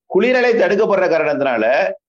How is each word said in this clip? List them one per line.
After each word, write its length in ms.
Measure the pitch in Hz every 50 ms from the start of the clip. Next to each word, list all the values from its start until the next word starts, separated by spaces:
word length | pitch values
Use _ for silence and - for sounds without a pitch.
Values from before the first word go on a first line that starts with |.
| _ - -
குளிரலை 360 | 185 214 254 254 254 247 240 226
தடுக்கப்படுற 500 | - - 180 208 196 220 208 202 185 180
காரணத்தினால 840 | 165 165 160 156 - - 135 139 135 123 113 110 117 131 156 196 - - - _